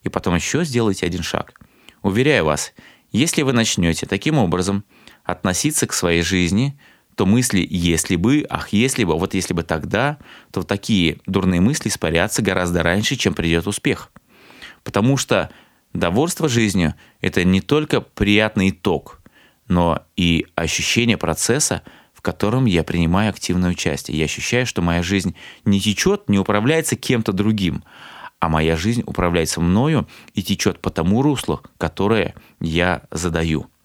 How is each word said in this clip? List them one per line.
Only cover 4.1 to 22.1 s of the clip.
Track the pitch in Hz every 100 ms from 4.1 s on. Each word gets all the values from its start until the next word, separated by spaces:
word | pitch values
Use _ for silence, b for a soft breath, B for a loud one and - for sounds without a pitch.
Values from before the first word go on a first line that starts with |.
| 98 151 156
образом | 92 90 98 98 - B B B
относиться | - 90 95 90 151 151 113
к |
своей | - 87 85
жизни, | 82 92 87 98 139 139 b b b
то | -
мысли | 95 117 123 98 87
«если | 90 85 82 - 87
бы», | 107 143 -
«ах, | - -
если | 104 131 131
бы», | 92 80
«вот | 92
если | 95 -
бы | 85
тогда», | 80 80 - 104 139 147 B B B
то | -
такие | - 101 - 104 82 -
дурные | - 98 92 87
мысли | 101 156 -
испарятся | - 82 82 104 -
гораздо | 98 92 90 85
раньше, | 85 95 113 139
чем | 98
придёт | 80 85 82 90
успех. | - 147 104 - - B B B B B B
Потому | - 101 120 135
что | - 107 - B B B B
довольство | - 90 95 165 - 156
жизнью — | 120 107 95 80 - b b
это | 92 95
не | 90 92
только | - 147 151 127
приятный | - - 101 104 107 - 92
итог, | - - 76 - - b b b b -
но | 87 85 78 _
и | - 87 82 - -
ощущение | 82 - - - 117 95
процесса, | 80 80 - 131 - 87 B B B